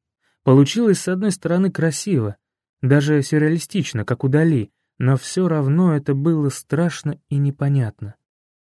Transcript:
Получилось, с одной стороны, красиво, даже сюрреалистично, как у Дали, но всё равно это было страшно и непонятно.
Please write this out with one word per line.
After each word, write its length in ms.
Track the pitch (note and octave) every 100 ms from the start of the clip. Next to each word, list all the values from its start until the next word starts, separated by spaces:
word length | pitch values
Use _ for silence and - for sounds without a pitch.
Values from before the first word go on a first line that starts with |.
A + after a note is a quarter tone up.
| _ _ _ _
Получилось, 580 | - C3 C#3+ A3+ A#3 F3+
с 80 | -
одной 240 | F#3 G#3
стороны, 380 | F3+ E3 E3+ F#3+
красиво, 640 | - E3 D3 - D#3+ G#2 - _ _ _ _
даже 420 | B2+ C#3+ C#3+ D3+
сюрреалистично, 840 | C3+ D3+ D3+ E3+ - G3 - A2+
как 200 | G#2 B2
у 40 | C3+
Дали, 420 | D3 E3 C#3 G2+ _ _ _
но 180 | B2 C3+
всё 320 | - - F#3
равно 460 | D#3 C3+ D#3 F3+
это 200 | D3 C#3+
было 340 | C#3 D3+ D#3+ C#3+
страшно 720 | - - D#3 E3+ - D3 - _
и 80 | C#3+
непонятно. 800 | C#3 C#3 C#3+ C#3 A2+ - G#2 - _ _ _ _